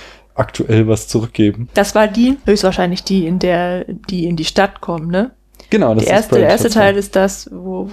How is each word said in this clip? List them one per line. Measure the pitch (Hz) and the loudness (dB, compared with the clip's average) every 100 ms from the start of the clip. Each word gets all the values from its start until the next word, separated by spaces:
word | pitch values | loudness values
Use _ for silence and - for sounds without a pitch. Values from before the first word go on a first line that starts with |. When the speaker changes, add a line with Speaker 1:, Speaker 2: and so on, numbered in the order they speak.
| - - _ - | -20 -20 _ -4
Speaker 1:
aktuell | 120 - - 110 110 | -4 -4 0 2 2
was | 110 - | 0 -2
zurückgeben. | 117 113 - 104 104 120 | -4 -2 0 0 0 -4
Speaker 2:
Das | - 202 | -2 0
war | 214 214 | 2 2
die, | 214 247 269 | 2 0 0
höchstwahrscheinlich | - 202 185 185 180 185 | 0 2 0 0 -2 -4
die, | - 190 | -2 0
in | 160 180 | 0 0
der, | 180 175 175 180 | 0 0 -2 -4
die | - 175 - 180 165 | -8 -12 -8 -4 -4
in | |
die | 165 | -4
Stadt | 156 - 196 - | -2 0 0 -2
kommen, | - 165 165 | -10 -8 -4
ne? | 180 254 - _ - - | -2 -4 -8 _ -20 -2
Speaker 1:
Genau, | 214 131 | 2 2
das | 110 - | 2 2
Speaker 2:
Der | |
Speaker 1:
ist | 196 | 2
Speaker 2:
erste, | 220 | 2
der | 127 | 2
Speaker 1:
Predator | 156 | 4
Speaker 2:
erste | 196 233 | 2 2
Speaker 1:
zwei. | 220 | 2
Speaker 2:
Teil | 202 202 | 2 2
ist | 196 | 0
das, | 190 190 196 - | 0 0 -2 -14
wo, | 180 185 185 196 | -14 -10 -8 -8